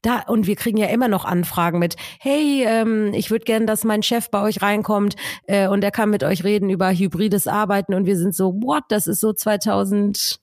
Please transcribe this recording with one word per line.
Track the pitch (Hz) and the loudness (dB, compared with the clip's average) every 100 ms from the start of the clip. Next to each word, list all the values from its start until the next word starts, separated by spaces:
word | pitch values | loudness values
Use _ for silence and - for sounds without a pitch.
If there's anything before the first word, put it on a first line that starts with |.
Da, | 226 247 - | 0 -2 0
und | 226 190 | 0 0
wir | |
kriegen | 208 240 214 | 0 0 0
ja | 208 | 2
immer | 226 247 | 2 2
noch | 190 | 0
Anfragen | - 175 175 - 170 170 | 0 -2 0 0 0 2
mit, | 170 - - - | -2 -4 -14 -8
hey, | 269 285 294 277 | -2 0 2 2
ähm, | 233 226 226 220 214 | 2 2 2 0 0
ich | 208 - | -2 -2
würd | 220 | -2
gern, | - 220 220 | 0 0 0
dass | 214 | 0
mein | 220 214 | 0 0
Chef | - 233 - | 0 -2 -2
bei | 208 | -2
euch | 208 208 | -2 0
reinkommt, | 202 214 214 208 202 - - - - | 0 0 0 0 0 -2 -10 -12 -2
äh, | 202 190 | 0 2
und | 202 | 2
er | 202 | 0
kann | 220 214 | 0 0
mit | 202 | 2
euch | 151 175 | 0 0
reden | 185 208 196 | 0 0 0
über | 185 185 | 0 2
hybrides | 180 196 165 214 196 - | 2 0 0 0 0 0
Arbeiten. | 208 208 202 190 | -2 0 0 0
Und | 190 185 | 0 2
wir | 190 | 2
sind | 185 | 0
so, | 180 190 190 | 0 0 0
what? | 247 294 - | -2 -2 0
Das | - - | -2 0
ist | 208 | 0
so | 220 | 0
zweitausendneunzehn | 214 214 208 226 196 196 202 202 202 - - | 0 -2 0 0 0 2 2 0 0 -4 -6